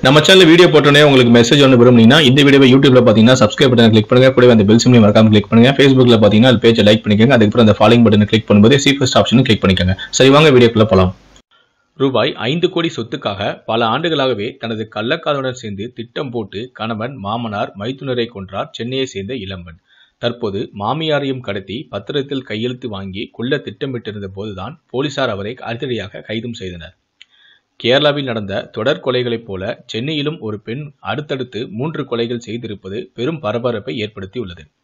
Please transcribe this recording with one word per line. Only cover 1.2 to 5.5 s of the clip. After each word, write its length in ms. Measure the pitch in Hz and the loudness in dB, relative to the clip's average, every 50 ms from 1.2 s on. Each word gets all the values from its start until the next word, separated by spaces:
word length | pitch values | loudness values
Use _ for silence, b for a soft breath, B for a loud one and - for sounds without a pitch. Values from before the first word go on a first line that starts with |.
| 123 117 117 | 4 4 4
மெசேஜ் 280 | 120 117 117 156 143 | 4 4 4 4 4
ஒண்ணு 120 | 143 131 131 | 4 4 4
விரும்புனீங்கன்னா, 480 | 120 120 123 127 117 113 110 135 160 | 6 6 6 6 6 6 6 6 6
இந்த 220 | 160 123 131 143 139 | 4 4 4 4 4
வீடியோவை 320 | 143 139 139 139 127 127 | 4 4 4 6 6 4
YouTube-ல 260 | 135 135 143 127 127 | 4 4 4 4 4
பாத்தீங்கன்னா, 320 | 113 117 107 110 110 120 131 | 4 4 4 4 4 4 4
சப்ஸ்கிரைப் 400 | 131 131 127 - - 151 131 120 | 4 2 -2 0 0 0 2 4
பட்டனை 160 | 117 117 113 | 4 4 4
கிளிக் 180 | 107 110 107 - | 4 2 2 2
பண்ணுங்க. 240 | 127 123 127 131 131 | 2 4 4 4 4
கூடவே 200 | - 123 123 117 | 4 4 6 6
அந்த 120 | 110 101 | 4 4
பெல் 140 | 98 110 117 117 | 4 4 4 4
சிம்பலையும் 200 | 127 123 120 107 | 4 4 6 4
மறக்காம 240 | 104 104 113 110 110 | 4 4 4 4 4
கிளிக் 200 | 107 107 - | 4 2 2
பண்ணுங்க. 340 | - | 2